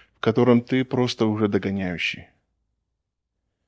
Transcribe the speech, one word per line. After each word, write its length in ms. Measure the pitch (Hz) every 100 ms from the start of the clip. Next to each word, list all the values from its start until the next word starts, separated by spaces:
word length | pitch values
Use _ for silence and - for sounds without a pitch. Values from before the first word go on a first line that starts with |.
| _ _
в 40 |
котором 400 | 113 110 123 120
ты 240 | 120 131 127
просто 400 | 127 123 - 110
уже 220 | 107 107
догоняющий. 800 | 101 98 98 92 82 - - - _ _ _ _ _ _ _ _ _ _ _ _ _